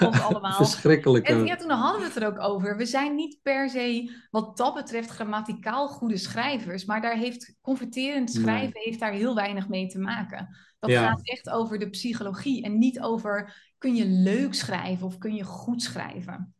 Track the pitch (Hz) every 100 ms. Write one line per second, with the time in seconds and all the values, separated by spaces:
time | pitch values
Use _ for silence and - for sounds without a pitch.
0 | 233 - 214 214 196 190 143 - 143 151
1 | 151 120 117 117 113 349 339 247 277 415
2 | 339 240 214 196 202 202 202 208 240 269
3 | 294 294 311 - 277 269 269 254 240 240
4 | 240 - - 220 214 - 277 294 277 233
5 | 226 - 214 214 220 185 220 254 285 -
6 | 233 190 - 226 262 262 180 185 190 220
7 | 233 226 247 240 - _ - 262 233 262
8 | 269 285 233 226 220 220 - 214 226 226
9 | 220 202 247 220 202 196 196 190 185 190
10 | 196 233 - - 185 - - _ 214 123
11 | 113 - - 254 - 226 226 214 202 -
12 | 240 226 202 190 285 247 208 214 254 -
13 | 226 226 214 202 202 - _ _ 262 233
14 | 196 185 185 226 277 - - 175 180 180
15 | 185 - 220 214 190 - 240 240 - -
16 | - - 180 - 180